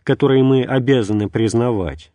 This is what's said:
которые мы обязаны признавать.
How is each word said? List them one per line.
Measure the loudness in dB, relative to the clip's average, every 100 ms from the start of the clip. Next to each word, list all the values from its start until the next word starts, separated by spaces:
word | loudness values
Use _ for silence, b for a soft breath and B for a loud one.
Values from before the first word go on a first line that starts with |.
которые | -4 0 2 2
мы | 4 2
обязаны | 0 -2 2 0 0 -2 -2
признавать. | -2 0 0 -2 -2 -6 -10 -18